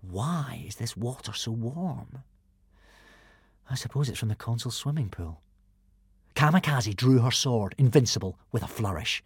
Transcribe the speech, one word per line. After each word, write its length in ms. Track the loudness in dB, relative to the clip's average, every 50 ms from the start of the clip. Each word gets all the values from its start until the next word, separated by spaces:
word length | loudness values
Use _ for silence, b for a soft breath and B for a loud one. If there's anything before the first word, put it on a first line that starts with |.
why 640 | -14 -10 -6 -4 -4 -2 -2 -4 -4 -6 -8 -12 -12
is 100 | -12 -10
this 200 | -8 -8 -8 -6
water 360 | -6 -6 -6 -6 -8 -10 -10
so 180 | -10 -8 -6 -6
warm? 720 | -4 -4 -4 -6 -6 -4 -6 -6 -6 -6 -10 -14 -16 -18 -18 _ _ _ _ _ _ _ _ _ b b b b b b b b b b b b b b b b b b b -6
I 60 | -6
suppose 340 | -6 -6 -4 -2 -2 -2 -2
it's 100 | -2 -2
from 100 | -2 -2
the 60 | -2
consul's 420 | -2 -2 -4 -4 -4 -4 -4 -6
swimming 320 | -4 -4 -2 -2 -2 -2 -4
pool. 320 | -4 -8 -8 -8 -8 -12 _ _ _ _ _ _ _ _ _ _ _ _ _ _ _ _ _ _ _
Kamikaze 640 | 2 4 6 6 4 4 4 0 0 0 -2 -2
drew 240 | 2 6 6 8 8
her 100 | 6 4
sword, 440 | 2 2 0 2 2 0 0 -2 2 4
invincible, 600 | 4 6 8 6 6 6 0 -2 -2 -4 -8 -8 _ _
with 100 | -4 -4
a 60 | -4 -4
flourish. 540 | -4 -2 -2 -2 -2 -2 -4 -4 -4 -6 _